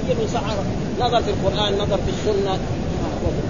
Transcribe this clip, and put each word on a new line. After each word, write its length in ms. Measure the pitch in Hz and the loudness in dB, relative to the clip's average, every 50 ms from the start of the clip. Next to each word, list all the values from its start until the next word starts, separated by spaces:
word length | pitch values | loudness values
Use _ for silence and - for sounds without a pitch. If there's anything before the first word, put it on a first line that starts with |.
| - | 0
كبير 140 | - 247 | 0 0
من 80 | 226 220 | 0 0
الصحابة، 380 | 202 - 233 - 220 220 190 - - - - - - - 220 | 0 0 -2 -2 -2 -2 -2 -2 -2 -2 -2 -2 -2 -2 0
نظر 220 | 247 240 233 226 - | 0 2 2 2 2
في 80 | 214 | 2
القرآن، 440 | 190 - 185 190 185 208 208 208 202 | 0 0 2 0 2 2 0 0 0
نظر 220 | 196 202 196 202 | 0 2 2 2
في 140 | 185 - - | 2 0 0
السنة، 480 | 185 - 170 208 214 196 196 196 190 190 - - - - - - - - - - - - - - - - - - | 0 0 0 0 2 2 2 2 0 0 -2 -2 -2 -2 -2 -2 -2 -2 -2 -2 -2 -2 -2 0 0 0 -2 -2